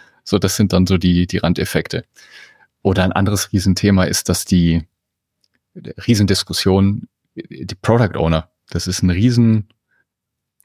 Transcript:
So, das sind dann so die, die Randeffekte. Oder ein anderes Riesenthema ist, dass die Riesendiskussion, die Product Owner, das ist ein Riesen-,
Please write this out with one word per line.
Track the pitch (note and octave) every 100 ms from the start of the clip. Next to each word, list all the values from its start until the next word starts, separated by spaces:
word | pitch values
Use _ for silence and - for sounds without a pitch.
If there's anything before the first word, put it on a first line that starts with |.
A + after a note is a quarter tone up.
| _ _
So, | - G2+
das | F#2+ -
sind | G2+
dann | F#2 F#2
so | F#2+
die, | F2+ F2 F2+
die | F2+
Randeffekte. | E2+ E2+ - - - - - _ - - - _ _ _
Oder | G2 F#2+
ein | F#2
anderes | - G2 G2+ -
Riesenthema | G2+ F2+ F2+ G2+ G2
ist, | F2+ - -
dass | F2
die | - F2+ E2+ E2 E2 _ _ _ _ _ _ _ _
Riesendiskussion, | - - - - A2 G2 F#2+ - F#2 F#2+ F#2+ G2 G#2 - _ _
die | - - - - -
Product | - A#2 G#2+ -
Owner, | D#2+ D#2+ - _ _
das | E2+ F2+
ist | F2+
ein | F#2
Riesen-, | F2 B2 A#2+ A2+ A2 G2+ _ _ _ _ _ _ _ _ _